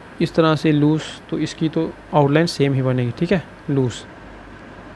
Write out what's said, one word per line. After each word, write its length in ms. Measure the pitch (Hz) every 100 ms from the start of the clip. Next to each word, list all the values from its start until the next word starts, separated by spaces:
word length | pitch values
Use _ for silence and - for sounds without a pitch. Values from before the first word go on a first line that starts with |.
| - -
इस 120 | 160 -
तरह 200 | 160 156
से 160 | 160
लूज़, 320 | 151 147 156 - - -
तो 100 | 160
इसकी 300 | 151 - 160
तो 220 | 156 160 - -
आउटलाइन 320 | - 139 147 170
सेम 280 | - 139
ही 80 | 135
बनेगी, 300 | 131 127 123 117
ठीक 120 | 170
है, 120 | 196 - - -
लूज़। 340 | 139 131 - - - - - - - - - -